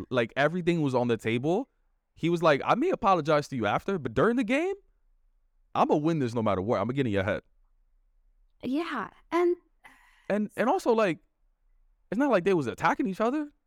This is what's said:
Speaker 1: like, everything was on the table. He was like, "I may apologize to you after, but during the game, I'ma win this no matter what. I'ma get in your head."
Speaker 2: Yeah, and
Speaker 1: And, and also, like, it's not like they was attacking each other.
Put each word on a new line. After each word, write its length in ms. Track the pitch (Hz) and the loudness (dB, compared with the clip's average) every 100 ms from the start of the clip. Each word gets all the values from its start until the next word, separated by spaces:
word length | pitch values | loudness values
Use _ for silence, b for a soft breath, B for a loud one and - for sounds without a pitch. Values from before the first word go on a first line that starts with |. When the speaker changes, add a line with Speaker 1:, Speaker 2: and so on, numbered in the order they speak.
| 92 | -4
Speaker 1:
like, 240 | 127 120 | -2 -2
everything 460 | 131 147 180 170 170 | 0 -2 0 -2 0
was 140 | 143 | 0
on 140 | 123 123 | 0 0
the 80 | 113 | -2
table. 500 | 110 120 147 196 277 _ _ _ _ | -2 -2 0 -2 -4 _ _ _ _
He 160 | _ 160 | _ -2
was 120 | 170 | 2
like, 200 | 165 139 | 2 2
"I 100 | - | 2
may 140 | 185 339 | 0 0
apologize 600 | 302 208 180 147 151 - | 0 2 2 2 0 0
to 80 | 131 | -2
you 100 | 104 | 0
after, 320 | 120 - 196 | -2 -2 -6
but 160 | 123 | -4
during 220 | 110 190 240 | 0 2 2
the 80 | |
game, 300 | 214 269 370 392 _ _ _ _ _ _ _ _ _ | 0 -2 -2 -6 _ _ _ _ _ _ _ _ _
I'ma 220 | - 160 156 | -2 2 2
win 240 | 156 165 | 2 0
this 140 | 123 | -2
no 80 | 117 | 0
matter 200 | 110 92 | 0 0
what. 180 | 101 104 | 0 0
I'ma 120 | 110 | 0
get 140 | 139 123 | -2 -2
in 60 | |
your 120 | 98 | 0
head." 180 | 98 82 - _ _ _ _ _ _ _ _ _ _ _ | 0 -2 -6 _ _ _ _ _ _ _ _ _ _ _
Speaker 2:
Yeah, 460 | 240 285 330 262 - - _ | -6 -4 -4 -6 -10 -12 _
and 260 | 339 349 349 _ _ - B B B B | 0 2 0 _ _ -20 B B B B
Speaker 1:
And, 200 | 208 208 - | -2 -2 -2
and 120 | 220 | 0
also, 240 | 370 311 | 2 2
like, 260 | 226 202 151 _ _ _ _ _ _ _ _ - | 2 2 -2 _ _ _ _ _ _ _ _ -6
it's 80 | 202 | -2
not 120 | 285 | 2
like 140 | 202 | 2
they 100 | 175 | 2
was 120 | 180 120 | 0 0
attacking 400 | 92 165 285 254 | 0 0 0 -2
each 140 | 180 | -2
other. 320 | 226 302 294 _ | -2 -2 -6 _